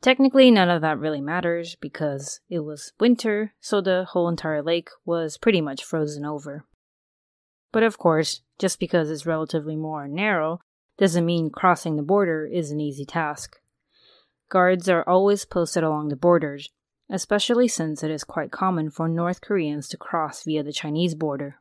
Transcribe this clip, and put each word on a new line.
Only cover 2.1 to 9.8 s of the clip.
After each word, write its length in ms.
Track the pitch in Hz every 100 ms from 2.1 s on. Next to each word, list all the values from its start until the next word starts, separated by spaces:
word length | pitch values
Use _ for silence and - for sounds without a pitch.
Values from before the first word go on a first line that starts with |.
| 139 143 - _
it 120 | 170
was 300 | 151 147 - _
winter, 540 | 240 233 226 208 214 _
so 220 | - 208
the 260 | 185 185 185
whole 180 | 180 170
entire 360 | 170 160 151
lake 260 | 147 170 - - -
was 320 | 170 160 -
pretty 240 | - 190
much 220 | 151 135
frozen 420 | - 160 151 147 147
over. 400 | 151 147 147 - _ _ _ _ _ _ _ _ _ _
But 120 | 226
of 160 | 220 208
course, 420 | 175 160 156 - _ _
just 220 | 190 -
because 320 | 170 175 151
it's 160 | 156 156
relatively 480 | 160 156 165 151
more 320 | 156